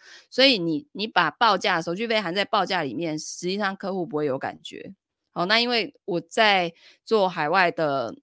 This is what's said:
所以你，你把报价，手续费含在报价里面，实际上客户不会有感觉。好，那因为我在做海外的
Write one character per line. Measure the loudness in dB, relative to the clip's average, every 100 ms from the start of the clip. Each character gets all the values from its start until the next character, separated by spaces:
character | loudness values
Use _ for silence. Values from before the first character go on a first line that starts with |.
| -20 -20 _
所 | 2 4
以 | 4
你， | 0 -2 -4
你 | -8 -2
把 | 2 2
报 | 2 2 2
价， | 0 0
手 | -2
续 | -4 -2
费 | -2
含 | -2
在 | -2 0
报 | 0 0
价 | -2
里 | -2
面， | -4 -4 -6
实 | -8 -8 -4
际 | -2
上 | -4 -4
客 | -6
户 | -6 -4
不 | -2
会 | -2
有 | -2
感 | -6 -8
觉。 | -14 -16 -16 -20 _ _ _
好， | -4 0
那 | 2
因 | 2
为 | 0 -2 -8 -6
我 | -6
在 | -2 2 4 4 0 -6 -20 _ -2
做 | 2 2
海 | 0 2
外 | 4 4
的 | 2 0 0 -2 -8